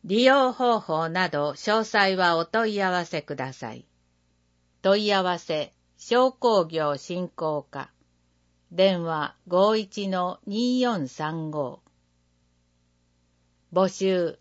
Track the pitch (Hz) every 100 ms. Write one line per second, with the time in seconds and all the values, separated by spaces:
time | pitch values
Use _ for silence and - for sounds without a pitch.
0 | 185 208 254 277 254 240 247 220 - 156
1 | 165 170 180 147 147 143 - 214 220 214
2 | 196 185 175 165 170 220 226 202 190 180
3 | 165 160 - 139 135 127 117 110 - _
4 | _ _ _ _ _ _ _ _ 190 202
5 | 208 196 180 175 - 156 143 _ _ _
6 | - 233 262 254 240 208 165 160 151 143
7 | - 180 180 - 160 151 - 143 - _
8 | _ _ _ _ _ _ _ 170 190 180
9 | 165 156 151 _ - 180 202 220 202 -
10 | 196 185 180 - - 202 247 254 247 208
11 | 131 - 156 165 156 151 131 - _ _
12 | _ _ _ _ _ _ _ _ _ _
13 | _ _ _ _ _ _ _ 175 190 -
14 | 190 185 165 -